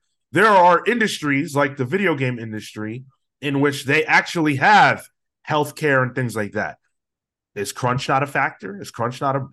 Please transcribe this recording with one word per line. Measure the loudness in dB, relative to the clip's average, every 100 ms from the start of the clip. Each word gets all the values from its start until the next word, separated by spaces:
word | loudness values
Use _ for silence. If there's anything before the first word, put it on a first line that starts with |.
| _ _ _
There | 2 4
are | 6 6 6 2
industries | 0 -2 -2 -2 -2 -2
like | 0 -2 -2
the |
video | -4 0 0
game | 0 -2 -4
industry | -8 -10 -12 -10 -10 -10 -14 _ _ _
in | -4 0
which | 0 -2
they | -2 0
actually | 2 0 0 -2 0 2
have | 4 6 6 2 -6 _ _ _ -4
healthcare | -2 -2 -4 0 2
and | 0
things | -2 -4
like | -4 -6
that. | -4 -6 -8 _ _ _ _ _ _ _
Is | -10 -8
crunch | -4 -2 -2 0
not | -2
a | 0
factor? | -2 -2 -4 -14 -14
Is | -16
crunch | -6 -6 -4
not | -4 -4
a, | -6